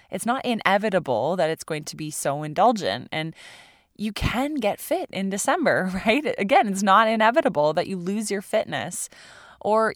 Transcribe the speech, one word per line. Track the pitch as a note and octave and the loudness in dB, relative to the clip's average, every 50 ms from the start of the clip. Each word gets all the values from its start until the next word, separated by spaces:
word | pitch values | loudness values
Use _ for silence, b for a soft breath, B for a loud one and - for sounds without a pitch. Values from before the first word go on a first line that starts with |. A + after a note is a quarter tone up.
| b b | b b
It's | - G3 - | -10 -6 -4
not | A3 A#3+ - - | -2 -2 -2 -2
inevitable | - A#3+ G#3+ - - F#3+ G#3 G3+ A3 G3 F3+ D#3 - B2 G#2+ A#2 D3 F3+ | -2 -4 0 0 2 2 2 2 0 -2 -2 0 0 0 0 0 0 0
that | F#3 E3+ D#3 | 0 0 0
it's | D#3+ D#3 - | -2 -4 -6
going | - D#3+ D3+ D3+ | -8 -8 -8 -8
to | - - | -10 -10
be | D3+ D#3+ D3+ | -10 -10 -8
so | D3+ - - D#3 C#3 D3 D3+ | -8 -6 -4 -4 -4 -4 -6
indulgent, | D3+ D3+ C#3+ F#3+ A#3+ B3 G#3+ E3 G2 F#2+ A#2+ - - | -4 0 4 4 4 4 2 0 -2 -4 -4 -6 -8
and | - D#3 D#3 D#3+ D#3+ B B B B B B B B B B B _ | -8 -6 -6 -6 -8 B B B B B B B B B B B _
you | - G3+ A3 G#3 | -8 -8 -8 -4
can | - - - F#3 A3 C4 D4 D#4 | -4 -4 -2 -2 -2 -2 -2 -2
get | D4 G#3 G3+ F#3+ - | -2 -2 -2 -2 -4
fit | - - D4+ F4+ F4 - | -4 -4 -2 -2 -2 -4
in | - F#3 G3 G3 | -6 -6 -4 -4
December, | F#3+ G3+ - - - G4 D4+ F#3+ C3+ C3 F3+ F#3 F3+ F#3+ | -4 -2 0 0 0 2 2 2 2 2 2 0 -4 -2
<laughs> | - | 2
right? | A3 A3 - G#3+ A#3+ - | 2 2 2 0 -2 -2
Again, | - G3+ G3 C#4 - C#4 G#3 | -2 0 4 4 4 4 4
it's | G3 F#3+ G3+ | 0 0 4
not | G3+ F#3+ G#3 A3+ A3 | 6 6 6 6 4
inevitable | A3+ A3 G#3+ A3 A#3 E4 D#4+ C4+ F3+ D3 D3 D3+ D#3 | 4 4 4 4 4 4 2 2 2 2 2 2 2
that | E3+ E3+ | 0 -2
you | - F#3+ | -2 -4
lose | F#3 E3+ F3 G3 A3 A3 G#3 | -6 -4 -4 -4 -4 -4 -4
your | G3+ G3 G3 | -4 -6 -4
fitness. | - - A3 - - D#3 C#3 G#2 D#3 F3 - - B B B B B B B B B B B - | -2 -2 -2 -2 -2 -4 -6 -6 -6 -8 -8 -10 B B B B B B B B B B B -2
Or | - G#3 A3 A3 G#3+ - | 0 2 2 2 2 0